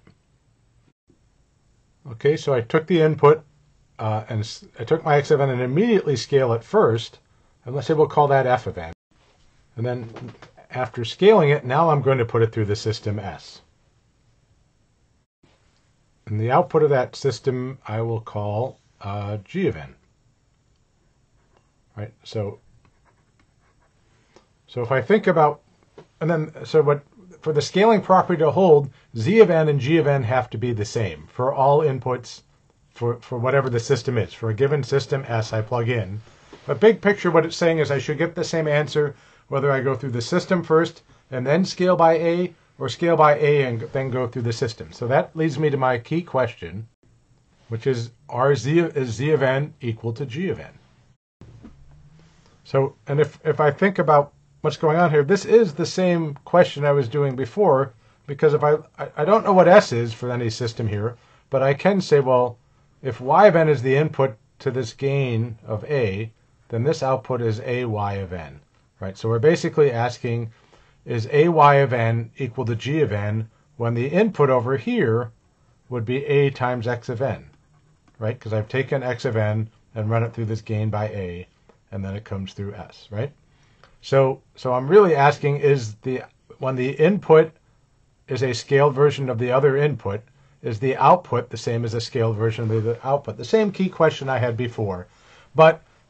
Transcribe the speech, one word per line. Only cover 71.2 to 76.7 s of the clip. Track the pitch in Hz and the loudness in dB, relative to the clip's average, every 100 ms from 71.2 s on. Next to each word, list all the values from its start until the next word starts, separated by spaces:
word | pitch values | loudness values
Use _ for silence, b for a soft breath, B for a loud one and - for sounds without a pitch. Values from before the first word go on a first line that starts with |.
| 110 | 0
A | 147 170 | 2 4
y | 160 143 139 | 6 6 6
of | 135 | 4
n | 120 113 117 117 - | 0 0 -2 -6 -8
equal | 127 123 | -8 -6
to | 117 | -6
g | 113 127 156 | -4 -4 -2
of | 131 | -2
n | 104 104 110 110 _ _ - | -2 -4 -6 -8 _ _ -8
when | 117 | -4
the | 117 135 | -4 -2
input | 175 220 - 139 | 0 0 2 2
over | 127 117 135 | 2 0 -4
here | 233 240 127 113 117 - _ _ _ _ - | -2 0 0 0 -2 -12 _ _ _ _ -10
would | 123 110 | -8 -4
be | 131 | -4
A | 143 143 139 | 0 0 0
times | 135 127 | 0 -4